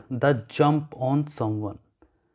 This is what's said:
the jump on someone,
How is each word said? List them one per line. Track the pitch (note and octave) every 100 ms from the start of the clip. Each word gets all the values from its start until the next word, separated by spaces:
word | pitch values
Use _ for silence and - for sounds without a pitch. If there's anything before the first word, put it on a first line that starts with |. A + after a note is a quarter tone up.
| - B2
the | C#3 B2+ A2 -
jump | D3 D3+ D3+ - C3
on | C#3+ D3 -
someone, | A2+ G#2+ G#2 G2+ _ _ _ _ _